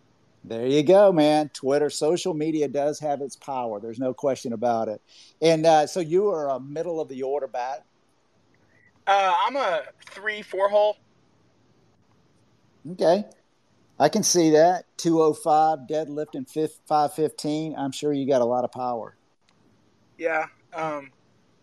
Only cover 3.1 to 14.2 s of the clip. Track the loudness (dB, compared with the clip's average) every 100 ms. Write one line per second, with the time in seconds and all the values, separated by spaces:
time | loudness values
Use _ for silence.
3.1 | -4 -6 -12 -8 -6 -6 -6 -8 -6 -4
4.1 | -2 -2 -2 -4 -4 -2 0 -2 -8 _
5.1 | -20 -20 _ 2 4 6 4 4 -2 -2
6.1 | 0 0 -2 -4 -6 -6 -8 -6 -6 -8
7.1 | -8 -6 -4 -6 -6 -8 -10 -14 _ _
8.1 | _ _ _ _ _ _ _ _ _ 0
9.1 | 2 2 2 0 -2 -2 -4 -6 -16 -20
10.1 | -12 -10 -10 -8 -2 0 2 2 0 _
11.1 | _ _ _ _ _ _ _ _ _ _
12.1 | _ _ _ _ _ _ _ -16 -2 2
13.1 | 2 0 -14 _ _ _ _ _ 0 2
14.1 | 2